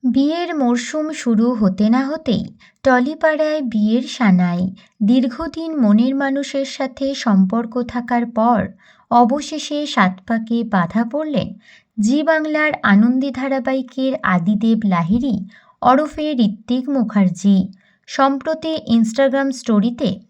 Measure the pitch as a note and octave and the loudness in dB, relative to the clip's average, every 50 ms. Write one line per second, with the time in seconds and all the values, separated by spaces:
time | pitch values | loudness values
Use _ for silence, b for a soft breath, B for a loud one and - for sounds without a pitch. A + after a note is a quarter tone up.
0 | - B3+ A3 B3+ C#4 D4 D#4+ E4+ F4 E4+ E4+ D4+ C4 A#3+ A#3+ A#3+ A#3+ - - D#4 | 0 0 2 2 2 2 0 -2 -4 -4 -2 0 0 0 0 0 -2 -6 -6 -6
1 | D#4 D#4 D#4 D#4 - B3 A3+ A3 A#3 A#3+ B3+ A3 G#3+ F#3 F#3 F#3 G#3 G#3+ A#3 C4 | -4 -4 -6 -6 -2 0 2 2 2 2 2 2 0 0 2 2 2 2 2 2
2 | C4+ C4+ D4+ D#4+ D#4+ C#4 G#3+ - - - b b b b b b _ C4+ B3+ B3 | 0 -2 -6 -6 -4 -2 -2 -2 -4 -8 b b b b b b _ 4 4 4
3 | B3 C#4 D#4 D#4 - D#4 D#4 D4 D#4 D4+ D4+ D#4 C#4 A#3 G#3+ G#3+ G#3 G#3+ A3 B3 | 2 0 -2 0 0 0 2 2 0 0 0 -2 -4 -4 -2 0 0 2 2 0
4 | C4+ - - - B3 G3+ F#3 F3+ F3+ F3 F3 F3 F3+ F#3+ B B B B B B | -2 -4 -4 0 2 4 4 4 2 0 0 -2 -4 -6 B B B B B B
5 | G#3+ G3 B3 C4+ A#3+ B3+ - - E4 D#4+ - D#4+ E4 E4 D#4+ D4 A#3+ G#3 G#3 A3 | 0 2 4 2 2 0 -4 -6 -10 -8 -8 -8 -8 -6 -2 0 2 4 4 4
6 | A#3+ C4 C4+ C#4 C#4 C4+ C4+ C#4+ C#4 - - C#4 C4+ C4+ - - C#4 C4 - - | 4 2 0 0 0 0 -2 -2 -4 -4 -4 -4 -4 -4 -4 -6 -6 -6 -6 -6
7 | C4+ C4+ C#4 - - B3 G3+ F#3+ F#3+ F#3 - A#3 A#3 A3+ - B3 B3 A#3+ - B3 | -4 -4 -4 -2 0 2 4 4 4 4 2 -2 -4 -4 -4 -6 -6 -4 -6 -8
8 | A#3+ A#3 B3 A#3+ A#3+ A#3+ A#3 A3+ A3 A#3 A#3+ G#3 G3 - - b b b b b | -4 -2 -2 -2 -2 -2 -2 0 2 2 2 0 -2 -4 -8 b b b b b
9 | b b A#3+ A#3+ B3 A3+ C4 D4 C#4+ - D#4 D4+ - - D4 D4 D4+ D4 - - | b b 4 4 4 4 2 -2 -4 -6 -8 -8 -6 -6 -4 -4 -4 -2 0 2
10 | G3 F#3 F#3 - _ - A3+ A3+ A3+ A3 A3+ A#3 A#3 A3+ G#3 F#3+ E3+ E3+ - A3 | 2 2 0 -4 _ -6 -4 -4 -2 -2 -2 -2 -2 -2 0 -2 -2 0 0 -2
11 | A#3+ A#3 - D4 D#4 D#4 C#4+ G3+ - - - b b b b b b b _ A3 | -2 -2 -4 -6 -4 -2 -2 -4 -4 -4 -10 b b b b b b b _ -2
12 | G3+ G#3+ C4 D4+ D#4 D#4+ D#4+ D#4+ D4+ D#4 D4+ D4+ D4+ D#4 C#4+ - - - G3 G3+ | 0 2 2 2 2 2 0 0 0 -2 -2 0 0 -2 -2 -2 2 4 4 6
13 | A3 B3 B3+ C4 C4 C#4+ A#3+ B3+ C4 C#4 C4+ C4+ B3 C4+ C4 C4+ C4 B3+ - - | 6 4 2 0 -2 -2 -4 -4 -4 -2 -2 -2 -2 -2 -2 -4 -4 -6 -6 -4
14 | C4 C4+ C4 - - G3+ F#3 F3+ E3+ F#3 G#3+ G#3 A3 A3+ A3+ - - G3+ F#3 E3+ | -4 -2 -2 -2 -2 0 0 0 0 0 0 0 2 2 0 2 2 0 0 0
15 | E3+ E3 G#3 A#3+ B3+ C#4 G#3+ F3+ - B B B B B B B - - B3+ C4+ | 0 0 0 0 0 -2 -4 -4 -6 B B B B B B B 2 2 4 4
16 | D#4 D4 - - D4+ D4+ D4+ A#3+ A3+ G3 G3+ - - - B3 C4 B3+ C#4 C#4+ C4+ | 2 -2 -4 -6 -4 -4 0 0 0 0 0 -6 -6 -4 -4 -4 -2 -2 -2 -2
17 | A3 A3 G#3+ G#3 F#3+ F3+ E3 - - G3+ G3 F#3+ F#3 - b b b b b b | -2 0 2 2 2 2 0 0 2 2 4 4 2 -2 b b b b b b
18 | b - - - C4+ C#4 C#4 C4+ - D#4+ D#4+ D#4+ D#4+ D#4+ D#4+ D4+ - - A3+ A#3 | b -10 -2 0 2 2 2 -2 -4 -4 -6 -4 -4 -6 -6 -6 -2 0 2 2
19 | A3+ A3 - - C4+ C4+ B3+ C#4 C#4 C#4 C4 - - - A3 G#3 G3 A#3+ A#3+ - | 2 2 2 0 0 2 2 0 -2 -2 -4 -6 -2 2 2 2 2 2 0 -2
20 | D4+ F#3+ F#3+ - - | -4 -4 -4 -4 -12